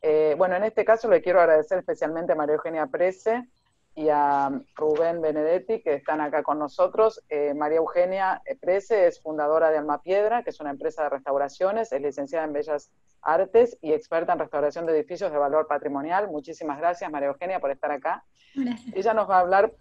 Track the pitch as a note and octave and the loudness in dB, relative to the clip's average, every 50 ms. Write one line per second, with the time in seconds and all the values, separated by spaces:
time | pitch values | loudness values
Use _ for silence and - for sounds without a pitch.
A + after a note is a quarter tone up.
0 | - D#3 D3+ D#3 D#3 D#3 D3 D3+ F#3 F#3 F#3 F3+ G3+ A3 A3 - G#3 - A3 A3+ | 0 2 2 4 4 2 2 2 2 0 2 0 -2 -2 -2 -2 2 2 2 2
1 | - A#3 G3 E3 - F3+ F3+ F#3 F3 E3 D#3+ D#3 D3+ D#3 G3 F3+ C#3+ - E3 D#3 | 4 4 2 4 4 4 4 6 6 8 6 4 4 2 -2 -4 -2 -4 -6 -4
2 | E3 D3+ D#3 E3 E3+ - F3 D#3 D3+ D3 D3+ D3+ - E3 E3 D#3+ D#3 C#3 - F3+ | -4 -6 -4 -6 -2 -2 -2 0 0 0 0 -2 -2 -4 -4 -4 -4 -4 -2 0
3 | F3 F#3 F#3 F#3 - A3 A3+ A#3+ B3 B3 _ _ _ _ _ _ _ _ _ - | 0 0 -2 -2 -4 -2 -2 -2 -4 _ _ _ _ _ _ _ _ _ _ -4
4 | D3+ D#3 D3+ D3 C#3+ C#3+ C#3+ C#3 C#3 C#3 C#3 B2+ - _ _ - D3+ D#3 D3+ D3+ | 0 2 2 4 2 2 2 2 0 0 -2 -6 -10 _ _ -2 0 0 2 2
5 | E3 E3 E3+ E3+ D#3+ D#3 D3+ D3+ D3+ D#3 E3+ F#3 F#3 - A3 A3 - E3 D3 C#3 | 0 0 -2 -2 -2 -2 -2 0 0 0 0 0 0 -2 -6 -4 -2 -2 -4 -4
6 | - - D#3 D3+ D3+ D3 D3 D#3 - - D3 D3+ D3+ C#3+ - - F3+ F#3 F3+ - | -2 -4 -4 -2 -2 -2 -2 -2 -2 -2 -2 -2 -4 -8 -2 0 0 0 4 4
7 | A3 A3 A3 - _ _ D3+ D3 D3 D3 C#3+ D3 D3 D3 D#3 D#3+ D#3+ - - F3 | 2 2 2 -2 _ _ -4 -2 -2 -2 -2 -2 -2 0 0 0 0 0 0 0
8 | F3 F3+ F#3+ F#3+ F#3+ F#3 F3 - - - - - - F3 F3+ G3 G3 - A3+ G#3 | 0 0 0 -2 -2 -2 -2 -4 -6 -10 -12 -8 -2 0 0 0 0 0 2 4
9 | F#3 F3 D#3+ - _ D#3 D#3 D#3 D3+ D3 D#3 D#3+ D#3+ D#3+ D#3 D#3 D3 D3+ D3 C#3+ | 4 4 2 0 _ -8 -4 -2 0 2 2 4 4 4 2 2 0 -2 -4 -4
10 | - E3 F#3 G3+ G#3 G#3+ A3+ A#3+ A#3+ - - - D#3 D3 C#3 C#3 D3+ D#3+ D#3 - | -2 0 0 2 2 2 0 -2 -4 -6 -10 -8 -8 -10 -8 -4 -6 -6 -4 -2
11 | D#3 C#3+ C#3 C3+ C3+ D3 C3+ C#3 C#3+ C#3 - - F3+ F#3+ G3+ A3 A3+ A3 - C3+ | -4 -4 -4 -6 -4 -2 -2 -2 -2 -2 -4 -2 -2 0 0 0 -4 -4 -4 -4
12 | C#3 D3 C#3 - C#3+ C#3 C#3+ E3 D#3 D#3 D3 C#3+ D3+ D#3 D3+ D3 - _ _ _ | -4 -4 -4 -4 -8 -6 -4 -4 -4 -4 -4 -4 -4 -4 -4 -6 -6 _ _ _
13 | _ _ _ _ - - D#3 E3 F#3+ F#3+ - A3+ B3 A#3+ - _ - D#3 D#3 D3+ | _ _ _ _ -2 0 2 2 0 4 4 4 4 4 2 _ -2 -2 -2 -2
14 | D#3 _ - E3 E3+ - - E3+ D#3+ D3 - D3 C#3+ D3 C#3+ E3 E3+ E3 D#3+ D#3 | -2 _ -2 -2 0 0 -2 -2 -2 -4 -2 -2 -2 0 -2 -2 -2 0 0 0
15 | C#3+ - F3+ E3+ G3+ F#3 D3+ D3 C#3+ C#3+ C#3+ D#3 D#3 D#3 D3 C#3+ - D3+ C#3 C#3 | 0 -2 -6 -6 -6 -2 0 0 0 2 2 2 0 2 -2 -2 -2 -4 -6 -4
16 | C#3 D#3 F3 F#3+ G#3 G3+ D#3+ D3+ C#3 - D#3+ - E3+ D3+ C#3+ C#3 D#3 E3+ F3+ F3 | -4 -2 -2 -2 -2 -2 -6 -10 -10 -10 -14 -10 -8 -8 -6 -2 0 -2 -2 -2
17 | G3+ D#3+ D3+ C#3+ C#3 C#3 C#3 - - F3+ F#3+ F3 - C#3 C#3 - - D3 D3 C3+ | -6 -8 -6 -2 -2 -2 -4 -4 -6 -6 -6 -4 -2 -4 -4 -4 -4 -4 -4 -4
18 | - D#3 F3+ A3+ _ _ _ _ _ _ _ C4+ C4+ B3 B3 A3 - - G#3+ F#3+ | -4 -6 -6 -6 _ _ _ _ _ _ _ -6 -4 -4 -6 -8 -10 -10 -8 -2
19 | F#3+ A3+ A3 A3 G#3 F3+ G3 F#3 F3+ F3 F#3 G3 G3+ A3 - _ | 0 0 0 0 0 2 2 2 4 4 4 4 4 4 0 _